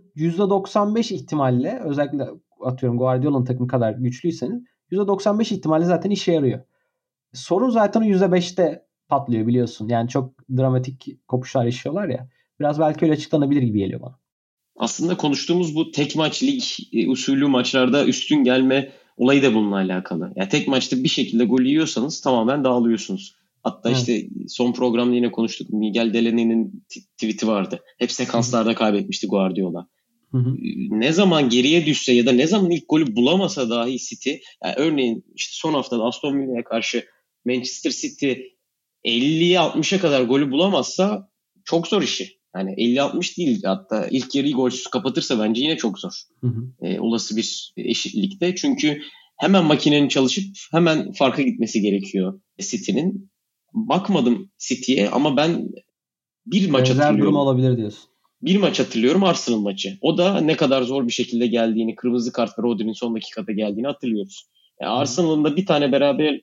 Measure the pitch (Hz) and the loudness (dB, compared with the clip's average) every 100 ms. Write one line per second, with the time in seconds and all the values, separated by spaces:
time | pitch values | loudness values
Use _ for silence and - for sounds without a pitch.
0 | _ 147 170 170 196 196 196 214 208 220 | _ -2 -2 2 2 0 0 0 0 0
1 | 220 175 - 151 135 123 151 254 175 139 | -2 -4 -4 0 2 2 0 -4 -4 -2
2 | 139 143 104 - _ - 127 127 127 120 | -2 -4 -6 -10 _ -8 -6 -2 -2 0
3 | 127 127 147 139 127 127 123 127 113 107 | 0 2 0 0 0 -2 -2 0 0 -2
4 | 123 123 - - 127 240 - _ - 185 | -4 -4 -6 -4 -6 -8 -12 _ -6 -2
5 | 202 196 214 208 226 196 151 156 170 170 | 0 0 0 0 -2 -2 0 2 2 0
6 | 190 202 - 165 131 104 - _ _ _ | 0 -2 0 2 2 -2 -10 _ _ _
7 | _ _ _ - - 175 254 226 202 220 | _ _ _ -12 -2 0 2 2 2 2
8 | 220 185 185 180 175 - 165 - _ _ | 2 4 4 2 0 0 0 -2 _ _
9 | - 139 127 113 110 123 117 - 107 117 | -2 -2 0 0 2 0 0 -4 -4 -2
10 | 120 139 127 _ - 127 131 127 127 131 | 0 -2 -4 _ -6 0 2 2 -2 -10
11 | - - - 127 127 135 120 123 139 175 | -16 -16 -6 -6 -2 -2 -2 -2 -6 -4
12 | 185 - - _ _ - 147 151 156 151 | -4 -6 -10 _ _ -4 -2 2 0 2
13 | 160 147 - 156 139 143 120 104 95 - | 0 0 0 0 2 2 2 0 -2 -6
14 | - - _ _ _ _ _ - 113 - | -12 -20 _ _ _ _ _ -6 -4 -2
15 | 165 185 151 135 - 175 170 151 156 - | -2 0 -2 -2 0 0 0 -2 -4 -2
16 | 143 156 156 - 131 135 - - - 113 | -2 0 -2 0 0 0 -4 -8 -6 -2
17 | 120 127 - 139 143 127 120 135 127 139 | 0 0 0 2 2 2 2 2 2 4
18 | 131 120 - 151 127 131 131 135 135 - | 2 0 0 2 4 4 4 2 0 -12
19 | _ - 123 139 131 110 104 98 92 92 | _ 0 4 4 4 4 2 0 0 -2
20 | - 82 90 - 98 - - 131 - 127 | -4 -6 -6 -6 -2 0 0 0 0 -2
21 | 127 - 101 113 117 127 127 151 156 117 | 0 -2 0 2 2 2 4 2 0 -2
22 | 139 - 143 123 113 147 127 123 117 110 | -4 -2 0 2 2 2 2 2 2 0
23 | - 95 - _ _ _ - - - 131 | -2 -10 -10 _ _ _ -8 -4 -2 0
24 | 120 110 - - - - 123 120 123 117 | 0 -2 -4 -12 -10 -2 -2 0 0 2
25 | 120 123 120 - 113 - - 107 107 110 | 2 2 0 0 -4 -4 -6 -4 -2 0
26 | 113 117 117 117 113 113 104 - - - | 0 2 2 2 2 2 -2 -6 -18 -20
27 | _ - 110 107 113 104 90 101 _ - | _ -8 -6 -2 0 0 -2 -8 _ -6
28 | 123 - 123 117 120 120 110 110 110 101 | -4 -4 -2 0 0 0 0 2 2 0
29 | 98 - 98 101 95 92 92 85 90 _ | -2 -6 -2 0 0 0 -4 -4 -12 _
30 | _ _ - 131 127 127 - - - 107 | _ _ -6 -2 -2 -2 -6 -6 -2 0
31 | 127 160 190 160 127 123 135 170 156 127 | 2 4 4 4 4 4 4 4 2 0
32 | - 120 120 123 156 208 180 170 - 156 | 4 4 6 4 4 4 2 0 2 2
33 | 143 110 131 185 185 - 120 117 120 127 | 2 2 4 4 2 -2 -2 -2 -2 -6
34 | - - 139 156 - - 90 - 160 147 | -8 -8 -6 -6 -12 -10 -6 0 0 2
35 | 123 113 - - - - 165 147 127 120 | 0 -2 -8 -12 -10 -6 -2 -2 -2 -2
36 | 117 - 147 139 135 120 - 113 - 117 | -2 -2 -4 -2 -2 -4 -4 -4 -2 -4
37 | - _ _ _ 120 127 127 - - - | -6 _ _ _ -4 -4 -4 -6 -6 -4
38 | 147 - 143 123 - _ _ _ _ _ | -8 -4 -2 -2 -8 _ _ _ _ _
39 | - 117 139 160 175 180 156 156 156 190 | -2 0 2 2 4 4 2 0 0 0
40 | 170 139 120 139 143 135 190 165 120 - | 2 2 2 2 2 2 2 2 -2 0
41 | 196 208 - _ _ _ - 165 165 208 | 0 -2 -10 _ _ _ -2 -2 0 0
42 | 139 - 95 _ _ 92 95 - 117 127 | 0 -4 -10 _ _ -8 -6 -2 0 2
43 | 143 160 180 - 160 107 95 98 - 107 | 0 -2 -6 -2 -2 0 -2 -4 -4 -4
44 | 104 131 - 139 139 131 127 123 - 127 | -2 -2 -2 -2 0 0 0 -2 -6 -4
45 | 127 123 - 120 107 113 147 160 226 - | -2 -4 -2 0 0 0 0 0 -2 -4
46 | 87 - - - 123 107 127 - - 87 | -10 -12 -18 -6 -4 -4 -8 -10 -6 -4
47 | 113 113 - 107 - - - - 117 117 | -2 -2 -2 -4 -4 -8 -12 -8 -4 -4
48 | - - 185 - 175 180 143 127 151 147 | -4 -2 -2 -2 -4 -2 -2 0 -2 -2
49 | - - _ - 156 196 160 151 151 147 | -10 -20 _ -2 4 4 6 4 4 4
50 | 143 143 131 - 196 - - 165 170 156 | 4 2 2 0 -6 -12 -2 2 2 2
51 | - - 135 143 131 110 110 113 101 98 | -2 0 0 2 -2 0 -2 0 2 0
52 | 95 98 92 98 _ - - 233 - 104 | -2 -2 -2 -6 _ -12 -8 -6 -2 -2
53 | 175 196 - _ _ _ _ 113 110 165 | -2 -4 -12 _ _ _ _ -6 0 0
54 | 190 175 120 107 95 - - 123 - 131 | 2 2 2 0 -4 -12 -8 -6 0 0
55 | 101 123 151 - 160 165 - - _ _ | 2 0 0 2 0 0 -6 -12 _ _
56 | _ _ _ _ - 180 185 135 127 131 | _ _ _ _ -2 0 2 4 4 4
57 | 147 - 143 147 139 127 131 120 104 - | 4 4 4 4 2 4 2 2 -2 -8
58 | - _ _ - 143 196 180 - - 117 | -20 _ _ -8 0 2 2 0 -2 2
59 | 120 185 190 165 - 113 101 98 98 - | 4 4 4 2 0 0 -2 -4 -8 -2
60 | 147 170 180 196 156 156 143 135 123 139 | 0 2 2 2 2 2 2 2 0 -2
61 | 120 - 117 117 120 117 113 110 113 107 | -2 -2 -2 0 0 2 0 0 -2 -4
62 | 123 120 117 123 113 - 120 110 110 107 | -2 -2 -2 -2 -4 -2 -2 -2 -4 -4
63 | 120 113 - 110 101 104 107 101 135 143 | -6 -6 -8 -12 -6 -4 -4 -4 -6 -6
64 | 127 107 98 - - _ _ - 165 107 | -4 -4 -6 -14 -20 _ _ -8 -4 -2
65 | 127 135 165 156 151 147 190 147 143 135 | -2 0 0 2 2 0 0 2 2 2
66 | 143 139 151 139 | 2 2 0 -2